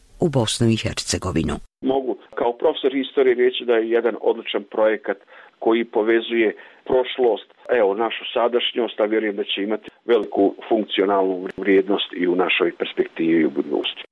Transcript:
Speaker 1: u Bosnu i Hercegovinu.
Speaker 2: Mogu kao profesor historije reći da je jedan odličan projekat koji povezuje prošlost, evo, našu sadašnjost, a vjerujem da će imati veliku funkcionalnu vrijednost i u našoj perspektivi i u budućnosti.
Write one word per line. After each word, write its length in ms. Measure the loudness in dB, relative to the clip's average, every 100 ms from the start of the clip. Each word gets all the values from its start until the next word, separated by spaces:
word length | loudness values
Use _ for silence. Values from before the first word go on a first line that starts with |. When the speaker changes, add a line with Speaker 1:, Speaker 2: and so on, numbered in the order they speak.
| _ -4
Speaker 1:
u 80 | 0
Bosnu 400 | 0 0 2 2
i 80 | 2
Hercegovinu. 800 | -2 -8 -6 -4 -2 -2 -2 -4 -10 _
Speaker 2:
Mogu 360 | -2 -2 -2 -8 -8
kao 180 | -4 -2
profesor 400 | 0 -2 0 -2
historije 420 | -2 -2 2 2
reći 300 | 4 2 2
da 80 | 0
je 180 | 0 2
jedan 260 | 2 0 0
odličan 440 | -2 -2 -4 -6 -6
projekat 480 | 0 0 0 -6 -8 _ -20 -20 -4
koji 260 | 0 2
povezuje 720 | 0 0 2 2 2 0 0 -2 -16 -18 -2
prošlost, 600 | 0 0 0 0 0 -6 _ -2 2
evo, 140 | 2
našu 300 | 2 -2 -4 -6
sadašnjost, 680 | 0 0 0 -2 -2 -4 0
a 40 |
vjerujem 320 | 0 0 -2 -4
da 80 |
će 180 | -6 -4
imati 280 | -4 -4 -8 _
veliku 500 | 0 0 2 2 2 0 -2
funkcionalnu 800 | -2 0 0 2 2 0 -2 -6 -6
vrijednost 520 | 2 2 4 -2 -2 -2
i 100 | 0
u 100 | 2
našoj 360 | 0 0 0 -2
perspektivi 640 | -8 -2 -4 0 2 2
i 60 | 2
u 40 |
budućnosti. 520 | -2 -4 -4 -4 -10 -18